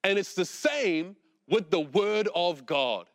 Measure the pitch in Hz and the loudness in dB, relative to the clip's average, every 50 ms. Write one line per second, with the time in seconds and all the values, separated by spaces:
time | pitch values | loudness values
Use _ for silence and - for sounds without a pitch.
0 | - 190 196 202 190 - - - - - - - - 302 294 294 262 202 165 156 | 2 2 2 2 0 -4 -2 -4 -4 -4 -4 -2 0 0 0 2 0 0 0 -2
1 | 165 185 202 _ _ _ _ _ _ - - 220 202 156 185 175 151 143 131 202 | -4 -6 -12 _ _ _ _ _ _ 0 0 0 2 2 0 0 0 2 0 0
2 | 202 208 214 214 214 208 - 170 175 175 170 143 127 - 160 143 135 123 113 95 | 2 2 0 0 0 0 0 0 0 0 0 -2 -4 -2 0 0 2 0 -2 -4
3 | 87 _ | -6 _